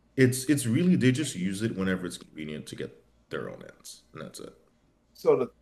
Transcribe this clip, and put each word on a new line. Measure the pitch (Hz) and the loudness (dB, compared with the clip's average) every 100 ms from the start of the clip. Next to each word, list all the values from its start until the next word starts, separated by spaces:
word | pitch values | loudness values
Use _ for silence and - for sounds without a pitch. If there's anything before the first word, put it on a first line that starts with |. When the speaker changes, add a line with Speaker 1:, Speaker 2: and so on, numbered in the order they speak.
| _ - | _ 4
Speaker 1:
it's, | 127 127 - | 4 4 0
it's | 143 120 | 0 2
really, | 113 180 175 | 2 4 6
they | 127 | 4
just | 127 147 90 | 2 -2 -4
use | 92 95 | -4 -2
it | 113 92 | -4 -2
whenever | 95 92 87 | -2 -2 -4
it's | - | -10
convenient | - 78 76 76 - | -16 -14 -12 -10 -12
to | - | -10
get | 69 - _ _ - | -12 -12 _ _ -10
their | 76 50 | -8 -8
own | 50 | -12
ends, | 50 - - - _ | -16 -20 -20 -20 _
and | 78 | -16
that's | 73 - | -14 -14
it. | - - _ _ _ _ _ | -18 -20 _ _ _ _ _
Speaker 2:
So | - 165 135 | 0 4 4
the | 120 _ | 2 _